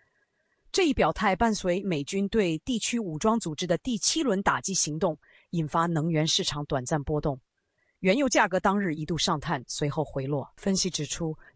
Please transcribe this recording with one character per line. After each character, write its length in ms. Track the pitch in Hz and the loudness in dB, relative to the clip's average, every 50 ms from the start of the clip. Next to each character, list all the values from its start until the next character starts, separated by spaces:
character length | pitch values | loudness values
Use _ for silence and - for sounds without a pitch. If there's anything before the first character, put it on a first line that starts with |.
| _ _ _ _ _ _ _ _ _ _ _ _ _ _ | _ _ _ _ _ _ _ _ _ _ _ _ _ _
这 180 | - 392 370 | 0 2 4
一 60 | 302 233 | 4 4
表 200 | - 180 156 - | 4 2 2 2
态 200 | - 214 202 190 | 2 2 2 2
伴 220 | - 233 226 208 | 4 2 2 2
随 260 | - - 180 175 196 | 0 0 0 0 0
美 220 | 196 196 170 143 143 | 0 -2 -2 -2 -2
军 240 | - 196 196 202 | -2 -2 -2 -2
对 300 | 190 - 226 196 170 156 160 | 0 2 2 2 2 0 -2
地 180 | - - 247 | -2 -2 -2
区 220 | 214 - - 240 233 | -2 -2 -2 -2 -2
武 180 | 214 175 156 | -2 -4 -4
装 220 | 151 - 220 226 226 | 0 0 2 2 0
组 160 | - 170 151 | -2 -4 -6
织 100 | - 185 | -4 0
的 120 | 165 170 | 0 0
第 200 | - - - - | 0 0 -2 -2
七 240 | 190 - - - 320 | 0 2 0 2 2
轮 220 | 311 247 190 196 196 | 2 0 0 2 2
打 160 | - 135 - | 0 0 0
击 140 | - - 190 | -2 -2 -2
行 260 | - - 151 147 156 | -2 0 -2 -2 0
动， 180 | 202 170 156 - _ _ - - _ _ | 0 -2 -2 -2 _ _ -20 -20 _ _
引 140 | - 170 156 | -2 -2 -2
发 200 | 143 - 165 165 | 0 0 0 2
能 260 | 175 165 151 151 175 | 2 2 0 0 2
源 160 | 160 151 160 | 2 2 2
市 160 | 156 - - 175 | 2 2 0 0
场 200 | - 143 147 147 | -2 -4 -6 -4
短 200 | - 151 131 127 | -4 -4 -4 -2
暂 160 | - 165 147 | 0 -2 -2
波 200 | 135 - 151 147 | 0 -2 -2 0
动。 180 | - 156 135 139 _ _ _ _ _ _ _ _ _ _ _ - | 0 -2 -2 -4 _ _ _ _ _ _ _ _ _ _ _ -2
原 160 | - 185 196 | 0 2 2
油 120 | 285 285 | 4 2
价 220 | 247 - 302 - - | 2 4 4 2 4
格 100 | 185 185 | 2 2
当 200 | - 202 196 208 | 2 2 2 2
日 140 | 202 175 147 | 0 -2 -2
一 120 | 160 151 | -4 -4
度 120 | - 170 | -4 -2
上 220 | 151 - 196 165 143 | 0 0 0 0 0
探， 240 | - 156 165 131 117 | -2 -4 -4 -4 -6
随 240 | - - - 156 143 | -6 -6 -2 -2 -2
后 140 | 147 160 143 | 0 -2 -2
回 240 | - - 139 131 | -2 -2 -4 -4
落。 240 | 135 147 135 - - _ | -2 -2 -4 -4 -6 _
分 180 | - - 196 190 | -6 -2 -2 0
析 140 | 180 - 185 | 0 0 -2
指 160 | - - 147 | -2 -4 -4
出， 300 | - - - 170 160 156 - - - _ | -4 -4 -4 -4 -6 -6 -8 -14 -20 _